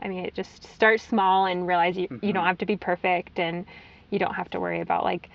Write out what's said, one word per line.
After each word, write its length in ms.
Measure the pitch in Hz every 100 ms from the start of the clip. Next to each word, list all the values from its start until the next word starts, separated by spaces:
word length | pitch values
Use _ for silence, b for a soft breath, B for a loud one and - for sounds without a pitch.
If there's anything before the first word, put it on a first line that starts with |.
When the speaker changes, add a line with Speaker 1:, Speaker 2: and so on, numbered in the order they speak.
Speaker 1:
I 60 | 202
mean, 160 | 185 180
it 80 |
just 300 | - 190 -
starts 400 | - - 220 220
small 420 | - 220 190 190 190
and 200 | 180 180
realize 320 | 175 175 185
you, 100 | 175 117
you 120 | 208
don't 80 | 190
Speaker 2:
Mm-hmm. 60 | 175
Speaker 1:
have 100 | 185
to 60 | 196
be 100 | 202
perfect 640 | - 180 185 175 - -
and 260 | 165 175 196 B B B B
you 100 | 202
don't 160 | 190 -
have 140 | 90
to 100 | -
worry 220 | 127 85
about, 220 | 85 85 -
like, 240 | - -